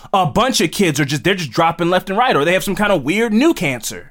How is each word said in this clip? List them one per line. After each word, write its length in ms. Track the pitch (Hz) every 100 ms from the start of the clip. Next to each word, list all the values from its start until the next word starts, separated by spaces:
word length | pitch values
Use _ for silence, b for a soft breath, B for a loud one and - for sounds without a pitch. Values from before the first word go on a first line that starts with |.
| B
a 140 | 196 170
bunch 340 | 185 254 254
of 100 | 160
kids 280 | - 190 139
are 60 | 143
just, 180 | 143
they're 120 | 170 196
just 160 | 147
dropping 360 | 131 165 165 170
left 220 | 185 185
and 80 | 196
right," 180 | 254 -
or 80 |
they 80 | 160
have 120 | 185
some 120 | 190 196
kind 160 | 208
of 120 | 185
weird 280 | 131 196 233
new 220 | 214 320
cancer. 560 | - 156 123 - 90 -